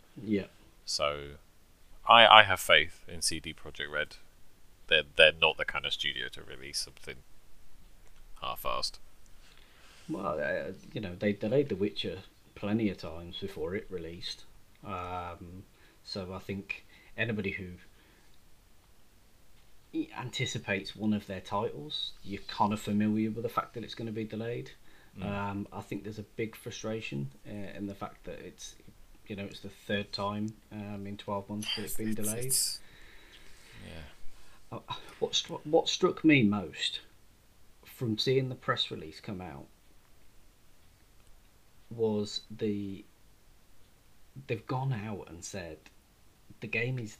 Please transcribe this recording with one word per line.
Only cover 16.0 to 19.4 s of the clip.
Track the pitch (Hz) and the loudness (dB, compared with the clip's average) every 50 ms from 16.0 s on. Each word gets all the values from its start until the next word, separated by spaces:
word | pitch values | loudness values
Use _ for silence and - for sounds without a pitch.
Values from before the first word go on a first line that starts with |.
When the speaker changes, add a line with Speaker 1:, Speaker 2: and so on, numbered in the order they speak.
| - | -14
Speaker 1:
so | - - 104 92 90 95 | -10 -8 -6 -6 -6 -8
I | 95 | -10
think | - - 101 98 95 - - - - - - - - - - 104 | -6 -6 -6 -6 -6 -8 -10 -10 -10 -18 -20 -20 -20 -14 -4 -2
anybody | 113 117 110 104 98 95 | -2 0 0 -2 -2 -2
who | - - 95 90 87 - - - - - - - - - - - - - - - - - - - - - - - - - - - - - - - - - | -4 -4 -8 -10 -10 -14 -16 -20 -20 -20 -20 -20 -20 -20 -20 -20 -20 -20 -20 -20 -20 -20 -20 -20 -20 -20 -20 -20 -20 -20 -20 -20 -20 -20 -20 -20 -20 -20